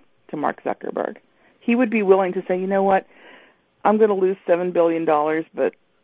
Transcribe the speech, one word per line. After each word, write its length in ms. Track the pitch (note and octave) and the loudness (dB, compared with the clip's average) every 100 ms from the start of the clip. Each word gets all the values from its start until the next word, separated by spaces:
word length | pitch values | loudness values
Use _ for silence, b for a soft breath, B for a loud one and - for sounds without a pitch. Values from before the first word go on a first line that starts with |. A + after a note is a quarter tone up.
| _ _ _ | _ _ _
to 80 | D#3 | -6
Mark 260 | C#3+ - | -4 -4
Zuckerberg. 520 | - - - - - - _ b b b | -8 -8 -8 -6 -6 -8 _ b b b
He 140 | - | -2
would 160 | A#3 B3 | 0 0
be 120 | A3 | 0
willing 300 | G3 G3 F#3+ | 2 2 2
to 100 | F#3 - | -4 -4
say, 100 | F3+ | -4
"You 80 | F#3+ | -2
know 160 | G3 | 0
what? 240 | G3 F#3+ - B B B B B B _ | 2 0 -2 B B B B B B _
I'm 140 | - G#3+ | 0 2
gonna 160 | G#3+ | 2
lose 220 | G3 F#3+ F#3+ - | 2 0 -2 0
seven 260 | E3+ F3+ | 0 0
billion 320 | E3+ E3+ E3 | 0 0 0
dollars, 400 | E3 D3+ D3+ D#3+ D#3+ | 0 0 0 -2 -4
but 200 | - C3+ - _ _ | -4 -4 -4 _ _